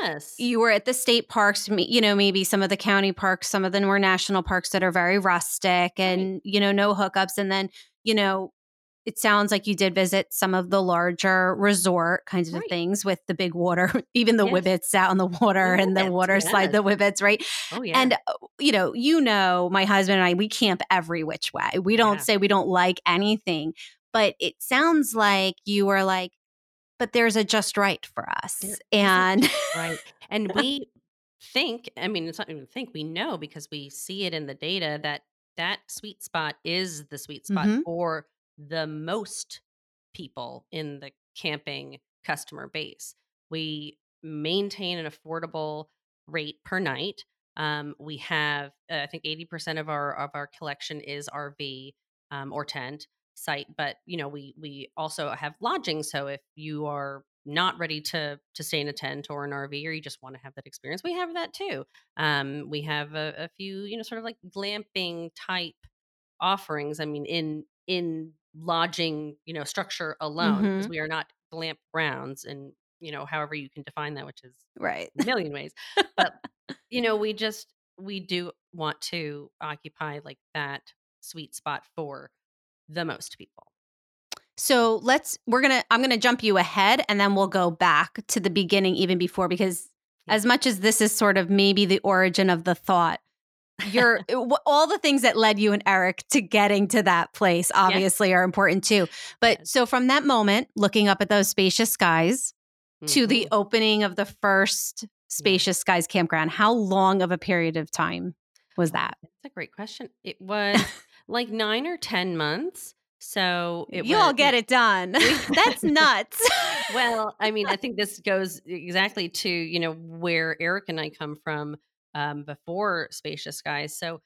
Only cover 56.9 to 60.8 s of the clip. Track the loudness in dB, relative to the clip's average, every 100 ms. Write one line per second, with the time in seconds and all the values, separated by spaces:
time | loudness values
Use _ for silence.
56.9 | -8 -10 -12 _ _ -6 -2 -2 -2 -6
57.9 | -8 -8 -6 -8 -10 _ -16 -6 -4 -4
58.9 | -6 -10 -10 -10 -10 -10 -10 -10 -10 -10
59.9 | -10 -12 -18 -20 -20 -20 -20 -20 -18